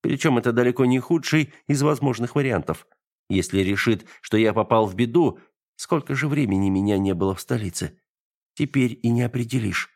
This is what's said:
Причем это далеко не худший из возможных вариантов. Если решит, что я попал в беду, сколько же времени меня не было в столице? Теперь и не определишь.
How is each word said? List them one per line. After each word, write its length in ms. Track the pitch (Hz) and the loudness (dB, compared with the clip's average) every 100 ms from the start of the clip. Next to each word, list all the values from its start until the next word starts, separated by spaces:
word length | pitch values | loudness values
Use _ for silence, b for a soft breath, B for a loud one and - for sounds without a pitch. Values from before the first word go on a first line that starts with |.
Причем 360 | 135 143 160 123 | -4 0 2 2
это 140 | 123 | 2
далеко 320 | 117 123 120 | 2 2 2
не 140 | 127 127 | 2 2
худший 540 | - 170 - 156 143 B - | 0 -2 2 0 0 B -4
из 160 | 143 | 0
возможных 520 | 147 139 139 113 117 | 2 0 -2 -2 -2
вариантов. 520 | 147 135 98 - 80 _ _ _ _ _ | -2 0 -2 -2 -8 _ _ _ _ _
Если 300 | 95 87 98 | -2 0 0
решит, 440 | 95 101 117 110 B B | 0 0 0 -2 B B
что 160 | - 110 | -2 2
я 160 | 110 | 2
попал 340 | 104 104 113 110 | 2 2 2 2
в 80 | |
беду, 440 | 92 120 160 143 B B _ _ - | 0 0 2 2 B B _ _ -18
сколько 380 | - 165 - | -4 -4 -2
же 140 | 135 147 | -4 -2
времени 400 | 151 113 98 98 | -2 0 0 2
меня 300 | 95 101 98 | 0 2 0
не 160 | 98 | 0
было 200 | 90 95 | 0 -2
в 60 | 95 | -4
столице? 580 | - 120 101 - 82 _ _ _ _ _ _ | -4 -4 -4 -8 -12 _ _ _ _ _ _
Теперь 440 | - 147 139 123 - | -6 -2 0 0 0
и 80 | 120 | 0
не 120 | 117 | 0
определишь. 680 | 120 123 117 123 104 90 - | 0 -4 -4 -4 -2 -4 -8